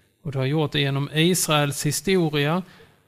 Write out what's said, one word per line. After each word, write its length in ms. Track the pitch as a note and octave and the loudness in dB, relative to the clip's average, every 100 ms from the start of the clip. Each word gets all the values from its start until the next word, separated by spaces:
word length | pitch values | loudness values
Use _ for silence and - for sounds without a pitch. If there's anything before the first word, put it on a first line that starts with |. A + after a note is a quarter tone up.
| _ _ | _ _
och 100 | D3+ | -8
du 60 | C3 | -4
har 60 | |
gjort 280 | C3 D#3+ C#3+ | -2 0 0
det 80 | D3 | 0
genom 300 | C#3 C#3 C#3 | 0 -2 -2
Israels 720 | D#3 E3+ F3 - D3+ C#3+ C#3+ D3+ | 0 2 2 2 2 0 -2 -2
historia, 760 | - G3+ F#3 D#3+ D3 C#3+ F3+ F3 - - _ | -2 0 2 2 0 0 -2 -4 -16 -20 _